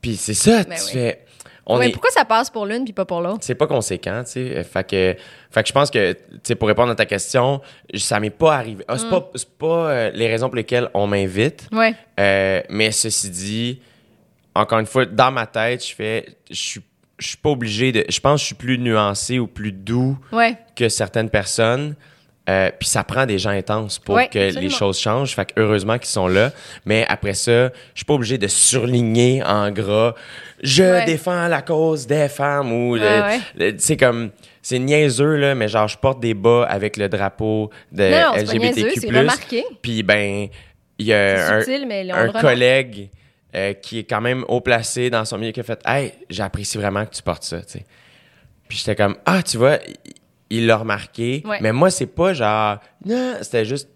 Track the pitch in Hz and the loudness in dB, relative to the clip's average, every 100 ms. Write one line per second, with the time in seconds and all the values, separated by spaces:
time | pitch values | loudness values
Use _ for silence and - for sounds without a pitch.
0 | 123 104 - 107 - 226 185 165 - 131 | -6 -6 -4 2 4 4 2 -6 -6 -4
1 | 120 - _ _ - - - 120 247 - | -4 -4 _ _ -20 -20 -2 2 2 2
2 | 480 - - 226 - 220 202 226 262 202 | 0 2 2 2 0 -6 -6 -6 -6 -6
3 | 190 175 175 208 - 123 151 135 104 90 | -4 -4 -4 -6 -6 -2 0 0 -2 -4
4 | - 104 123 - 127 65 87 98 95 98 | -6 -6 -8 -8 -6 -6 -4 -6 -2 0
5 | 92 87 - - - - 107 135 143 117 | 2 0 -10 -20 -4 -2 0 2 2 2
6 | 95 92 - - - 117 110 104 120 107 | 0 -2 -10 -16 -6 0 2 4 2 2
7 | 107 101 - 135 127 139 - - _ 104 | 0 -2 0 0 2 0 -6 -20 _ -8
8 | - 104 107 - 160 147 113 101 - 123 | -2 -2 -2 2 2 2 -4 -12 -6 -6
9 | 226 185 180 - - _ 160 165 160 131 | 0 -2 -2 -14 -14 _ -2 0 0 0
10 | 110 - 113 113 127 120 110 123 120 98 | -2 0 0 0 -2 -4 -2 0 0 0
11 | 101 101 95 92 127 - - 214 226 220 | 0 2 0 0 0 -2 -6 0 0 0
12 | _ - 101 98 98 95 - 101 110 104 | _ 0 2 2 2 0 -4 -2 0 0
13 | 113 - 101 90 98 107 120 131 _ _ | -2 -4 -6 -8 -6 -4 -4 -6 _ _
14 | _ _ _ _ _ - 107 113 110 131 | _ _ _ _ _ -2 0 0 0 0
15 | 113 107 127 131 113 113 113 123 - - | 0 2 2 2 -6 -2 -2 -4 -8 -8
16 | 107 110 - _ _ - - - - _ | -6 -6 -8 _ _ -10 -10 -10 -16 _
17 | _ _ - - 156 135 117 104 131 110 | _ _ -12 -4 -2 -2 -2 0 0 0
18 | - - 135 147 - - 123 127 123 110 | -2 0 2 2 0 -8 -4 -2 2 2
19 | 104 101 - 127 113 - 104 95 98 120 | 2 0 -2 -2 -4 -6 -8 -8 -4 0
20 | 131 135 - 226 226 226 - - 117 - | 0 -2 -6 0 0 0 -14 -2 0 0
21 | 107 117 110 107 95 - 113 127 151 147 | -2 -2 0 -2 -2 0 2 2 -4 -10
22 | - _ _ _ - 95 95 - - 113 | -18 _ _ _ -2 0 0 -2 -4 -2
23 | 95 113 131 98 101 101 92 107 107 - | -2 -2 0 0 -2 -4 -2 -4 -4 -10
24 | - 101 254 107 98 85 92 92 101 92 | 0 2 2 0 0 0 -4 -2 -2 0
25 | 110 117 135 - 95 - 110 107 98 117 | 0 0 -2 -4 -4 0 2 2 0 -4
26 | - 110 92 95 120 - - - - 110 | -2 -2 2 4 2 0 -20 -14 0 0
27 | - 107 104 92 - 117 127 - - - | 2 -2 -2 -4 2 2 2 -2 -18 -16
28 | - 147 113 131 98 - - 127 120 123 | -2 -2 0 -2 0 2 2 2 2 2
29 | 117 113 123 135 - 104 104 104 101 104 | 2 4 4 4 2 0 0 -2 0 2
30 | 113 113 - - - - 135 135 185 180 | 2 -2 -16 -20 -20 -10 -2 4 6 6
31 | 170 160 - 180 170 156 143 156 160 156 | 4 0 -2 -2 0 -2 0 0 2 0
32 | 120 147 147 139 143 143 131 117 120 120 | -2 0 0 0 -2 0 0 0 2 2
33 | 107 104 104 226 214 - 95 110 - 156 | 4 4 2 -2 -4 -2 -2 0 0 4
34 | 127 117 113 - - _ - 127 131 151 | 4 2 -4 -10 -20 _ -6 -2 2 4
35 | 147 123 143 151 139 135 107 107 107 - | 4 2 2 2 2 2 0 2 0 0
36 | 135 131 117 107 107 120 120 101 104 104 | -2 0 -2 2 4 4 4 0 -2 -2
37 | 101 98 98 - 110 110 107 - _ - | -2 -2 -4 -4 -2 -2 -4 -10 _ 0
38 | 190 185 330 214 - - 233 269 - 370 | 4 6 4 2 0 0 0 0 0 -2
39 | - 123 139 - - 233 480 247 - 113 | 0 2 4 0 -2 -6 -6 -10 -6 -4
40 | 101 104 101 101 101 - - _ _ _ | 2 2 2 -4 -8 -12 -20 _ _ _
41 | 107 107 98 95 85 107 170 269 269 202 | 2 4 4 2 2 2 2 -2 -4 -6
42 | 185 180 117 - 151 123 123 131 127 101 | -4 0 0 2 2 4 4 2 0 -10
43 | 101 - _ _ _ - 98 98 - 113 | -18 -20 _ _ _ -4 -4 -4 -10 -10
44 | 104 107 120 127 - 123 123 117 113 - | -4 -2 0 -2 -2 -2 2 2 0 -4
45 | 123 117 110 104 110 110 117 113 - 131 | -2 -2 -2 -6 -6 -8 -8 -6 -2 -2
46 | 131 - - 95 98 - 101 110 101 101 | -4 -10 -14 -8 -8 -6 -8 -4 -2 -4
47 | 107 - - 82 - 85 - - 92 _ | -6 -8 -8 -6 -8 -12 -12 -18 -18 _
48 | _ _ _ _ _ _ _ - - 101 | _ _ _ _ _ _ _ -8 -6 0
49 | 101 - - 190 170 113 127 151 - - | 0 0 0 0 0 2 4 2 -2 -18
50 | - - _ _ _ 113 117 110 110 101 | -20 -20 _ _ _ 0 4 2 2 -4
51 | - - 117 135 208 208 110 117 185 185 | -6 -6 -4 -4 -6 -2 0 2 2 2
52 | 127 - 131 170 110 107 107 101 _ _ | -6 -2 -2 2 0 2 0 -2 _ _
53 | 185 240 254 240 - 120 110 139 - | -6 -4 -4 -6 -4 -2 -2 -4 -10